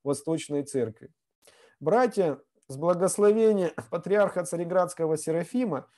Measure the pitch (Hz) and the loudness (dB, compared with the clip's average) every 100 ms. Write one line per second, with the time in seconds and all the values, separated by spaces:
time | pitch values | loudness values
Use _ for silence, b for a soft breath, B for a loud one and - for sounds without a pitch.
0 | 139 139 - 160 - 143 139 135 113 - | -6 -4 -4 -6 -4 -6 -4 -4 -4 -6
1 | - _ _ _ b b b b 143 220 | -20 _ _ _ b b b b 0 2
2 | 254 208 170 - _ _ _ 131 170 175 | 2 2 0 -2 _ _ _ -4 0 2
3 | 185 - 208 220 220 208 170 - - 170 | 0 4 4 6 4 4 0 -4 -8 -8
4 | 175 208 190 180 170 170 170 185 175 - | 0 2 2 0 -4 -6 -2 0 0 -2
5 | 160 156 - 165 170 247 240 135 - | -2 -2 -2 -4 -2 -2 -2 -4 -8